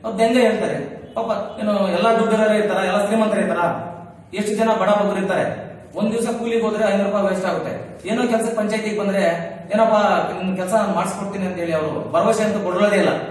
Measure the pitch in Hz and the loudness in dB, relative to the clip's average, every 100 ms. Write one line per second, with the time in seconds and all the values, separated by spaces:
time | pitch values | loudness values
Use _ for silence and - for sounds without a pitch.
0 | 220 196 226 247 220 202 - - - - | -6 0 4 6 4 2 -2 -4 -8 -12
1 | - - 196 202 - - 208 202 190 175 | -10 -6 -4 -4 -4 -4 -2 0 2 2
2 | 226 226 214 214 214 214 196 185 185 208 | 2 4 2 2 4 2 2 0 0 0
3 | 202 220 214 202 185 - - - - - | 2 2 2 2 0 0 -2 -2 -8 -14
4 | - - - 196 208 208 220 196 185 208 | -18 -20 -10 -6 -4 0 2 2 2 2
5 | 196 190 190 180 - - - - - 180 | 2 0 0 0 -2 -4 -10 -16 -12 -4
6 | 220 233 226 - 233 226 214 208 208 196 | -2 0 -2 -2 -2 0 0 0 2 2
7 | 196 - 190 190 180 165 - - - - | 0 0 0 0 -2 -4 -4 -8 -10 -12
8 | 185 240 240 220 - 220 208 214 208 202 | -4 -2 2 0 0 -2 -2 -2 -2 -2
9 | 196 190 170 170 - - - 214 226 214 | 0 2 0 0 -6 -12 -2 2 4 4
10 | 202 - - 180 185 185 180 220 196 190 | 4 2 0 -4 -4 -2 0 0 2 0
11 | 190 - 196 196 185 170 170 156 - - | -2 -4 -6 -4 -4 -4 -2 0 -2 -4
12 | - 165 208 220 214 196 175 180 208 196 | 0 2 4 2 2 0 -2 2 4 4
13 | - - - | 2 0 -6